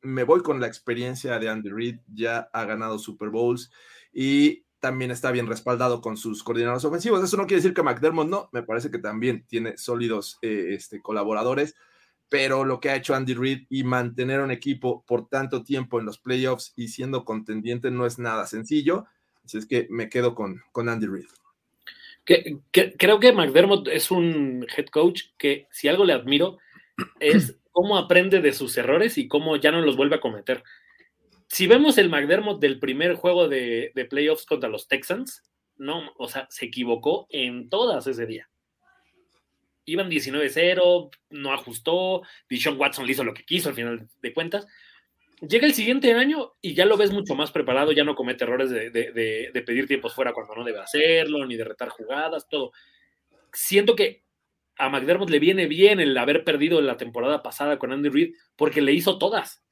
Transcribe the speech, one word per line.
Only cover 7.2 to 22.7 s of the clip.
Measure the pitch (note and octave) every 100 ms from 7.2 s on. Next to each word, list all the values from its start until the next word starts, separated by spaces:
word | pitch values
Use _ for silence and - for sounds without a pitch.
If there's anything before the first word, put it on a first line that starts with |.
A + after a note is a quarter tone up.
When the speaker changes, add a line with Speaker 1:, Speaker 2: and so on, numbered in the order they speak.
Speaker 1:
Eso | F#3 G3+
no | G3
quiere | F#3+
decir | F3+
que | F3+
McDermott | D3+ A2+ D3+ E3 D#3
no. | G#2 -
Me | B2
parece | A2+ A2+ B2+
que | A2
también | G#2 A2 B2 A2+ _
tiene | A#2 A2+ G#2+
sólidos, | - A#2+ A#2 A2 G2 -
eh, | A2+ G#2+ F2
este, | G2 - G#2
colaboradores, | - G#2+ G#2 G#2+ A#2 C3+ D3+ _ _ _ _ _ _
pero | C#3+ C3+ C3+
lo | C3+ B2+
que | D3
ha | C3+
hecho | B2+
Andy | C3+ C3
Reid | A#2+ C3 C3+ -
y | C3+
mantener | B2 B2+ A#2+ A#2+ B2+ C3+
un | C#3
equipo | B2 C#3+ C3 B2+ A#2 _
por | A#2+ A#2
tanto | C3+ C3+ C3
tiempo | A2+ C3+ B2+ A#2+
en | A2
los | G#2+
playoffs | B2+ B2+ C3 B2+ - -
y | A#2
siendo | A2+ C3 C3 B2
contendiente | A2 A2 G#2+ A2 A#2+ B2
no | B2 B2
es | A#2+
nada | A#2+ A2 -
sencillo. | A2 A2 D3+ C#3+ F#3 - _ _ _
Así | _ A2
es | A2
que | B2 A#2
me | A#2 A2
quedo | B2+ B2
con, | A#2 G2+ F#2 _
con | - A#2
Andy | A2+ G#2
Reid. | F#2+ - _ _ _ _ _ - - - -
Speaker 2:
Que, | - F3 E3+ C#3+ _